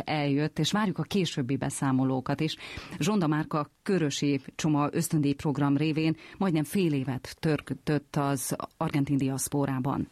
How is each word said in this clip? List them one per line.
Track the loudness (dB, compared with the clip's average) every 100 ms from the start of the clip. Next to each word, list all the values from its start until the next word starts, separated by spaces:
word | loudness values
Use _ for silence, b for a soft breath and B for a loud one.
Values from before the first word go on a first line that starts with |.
eljött, | -4 -2 2 2 0 0
és | 0
várjuk | 2 0 -2
a |
későbbi | -2 0 0 -2 -2 -2
beszámolókat | -2 -2 2 2 2 0 -2 -2
is. | -2 -4 B B B B
Zsonda | 0 2 2
Márk | 0 0
a | -2 -4 _
Körösi | -2 0 2 0 0 0 -2
Csoma | -4 0 2 2
ösztöndíjprogram | 0 0 2 2 0 -2 0 2 2
révén | 2 0 0 -2 B B
majdnem | 0 2
fél | 0 0 2
évet | 2 0 -4 -8 -4
törködött | 0 0 -2 -6 0 -2 0 -2
az | 0 0 -2 -6 -8 _
argentin | -2 0 2 2
diaszpórában. | 0 -2 -2 0 0 0 -2 -2 -4